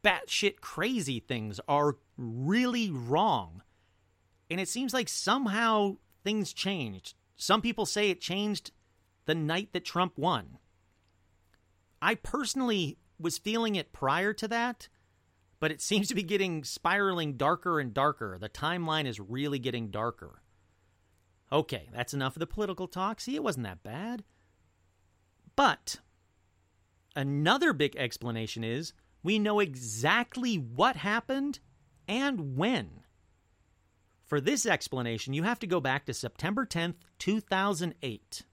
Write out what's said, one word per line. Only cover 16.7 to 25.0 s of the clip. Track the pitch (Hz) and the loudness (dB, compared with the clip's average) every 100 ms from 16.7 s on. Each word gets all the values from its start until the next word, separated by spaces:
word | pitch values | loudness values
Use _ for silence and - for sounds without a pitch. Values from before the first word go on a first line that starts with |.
| - 170 196 196 175 151 127 | -2 0 2 2 2 -2 2
darker | 139 170 180 160 | 2 2 2 0
and | 131 | 0
darker. | 107 143 - 107 92 | 2 2 2 -8 -6
The | 104 | -10
timeline | - 147 175 165 156 139 | -4 -2 -2 0 0 0
is | 104 | -4
really | 98 123 143 139 | -6 -4 -2 -2
getting | 123 120 110 | -2 -4 -4
darker. | 104 117 - 78 - _ _ _ _ _ _ _ _ _ _ _ | -2 -4 -4 -18 -20 _ _ _ _ _ _ _ _ _ _ _
Okay, | 147 - 117 78 | 0 0 -8 -8
that's | 120 123 | -8 -4
enough | 143 131 156 | -2 -4 -4
of | |
the | 160 | -6
political | 208 208 185 185 | -2 -4 -4 -6
talk. | 180 190 220 | -4 -4 -4
See, | - 285 | -6 -2
it | |
wasn't | 269 131 | -2 -2
that | 107 87 | -6 -8
bad. | - 127 214 240 - _ _ _ _ _ _ _ | -12 -8 -8 -10 -12 _ _ _ _ _ _ _